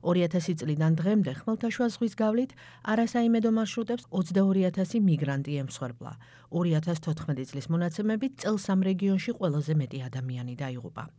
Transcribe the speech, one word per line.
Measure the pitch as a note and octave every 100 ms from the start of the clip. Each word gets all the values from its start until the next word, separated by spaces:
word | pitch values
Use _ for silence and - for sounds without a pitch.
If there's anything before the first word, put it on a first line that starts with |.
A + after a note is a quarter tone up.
ორი | E3 F3+ E3+
ათასი | F3 E3 E3
წლიდან | D#3 D3 D#3+ D#3+
დღემდე | F3+ G#3+ D#3 C3+ -
ხმელთაშუა | A3 A#3 - A#3+
ზღვის | - A#3 -
გავლით | A3 A3+ C4 - - - -
არასაიმედო | A3 A#3 A#3+ A#3 A3+ A3+
მარშრუტებს | A3+ G#3+ - A3+ A#3+ -
ოცდაორი | F#3+ E3 F#3 G3 F#3+ F#3
ათასი | F3 F#3 A#3 G3
მიგრანტი | D3+ C#3+ C#3 C#3 D3
ემსხვერპლა. | C3+ - B2+ A#2+ C3 A#2 - - - E3+
ორი | F3
ათას | D#3 D#3+ E3 D#3+
თოთხმეტი | D3+ - C3+ C3
წლის | C#3 -
მონაცემებით, | E3 F3 E3 G#3+ A3 C4 -
წელს | G3 G#3+ -
ამ | F#3+
რეგიონში | F#3+ F#3 G3 F#3+ - A#3
ყველაზე | F3+ D3 D3 D#3
მეტი | C3 C3 B2+
ადამიანი | C3 B2+ B2+ B2 B2
დაიღუპა. | C#3 B2 A#2 - A2